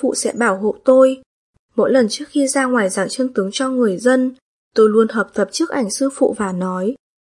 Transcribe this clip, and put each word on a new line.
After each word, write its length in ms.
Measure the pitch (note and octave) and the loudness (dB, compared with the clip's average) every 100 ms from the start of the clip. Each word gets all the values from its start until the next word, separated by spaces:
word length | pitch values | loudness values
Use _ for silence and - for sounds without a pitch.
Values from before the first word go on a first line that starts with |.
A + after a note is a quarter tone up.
phụ 140 | B3+ | -2
sẽ 180 | - A#3+ | -2 -4
bảo 260 | - A#3 F#3+ | -2 0 0
hộ 180 | G#3 - | -2 0
tôi. 380 | - C4 C4 C4 _ _ _ _ _ - | 4 6 6 2 _ _ _ _ _ -2
Mỗi 160 | G3+ | 2
lần 140 | C4 A3 | 2 0
trước 160 | - D4 | -4 -6
khi 200 | D4 C4+ | -2 0
ra 160 | C#4 | 0
ngoài 240 | C4 B3 F#3+ | 0 0 0
giảng 200 | G3 F#3+ | -2 -4
chân 240 | - B3+ | -4 -4
tướng 180 | B3+ F#3+ | -2 -4
cho 180 | - C4 | -4 -2
người 280 | B3+ A3+ F3+ | 0 0 0
dân, 360 | A#3+ C4 B3+ B3+ _ _ _ | 2 2 0 -6 _ _ _
tôi 140 | - A3 | 2 4
luôn 200 | G#3+ A3 | 4 2
hợp 220 | A3 G3 | 0 -4
tập 140 | - G3 | -4 -4
trước 180 | - E4 | -2 -4
ảnh 200 | C#4+ G3+ | -4 -4
sư 180 | - C4+ | -2 -4
phụ 200 | - C4+ A3 | 0 -2 0
và 140 | G3 | -4
nói, 420 | F#3 F#3 F#3 F#3+ C#4 _ _ | -4 -4 -4 -4 -6 _ _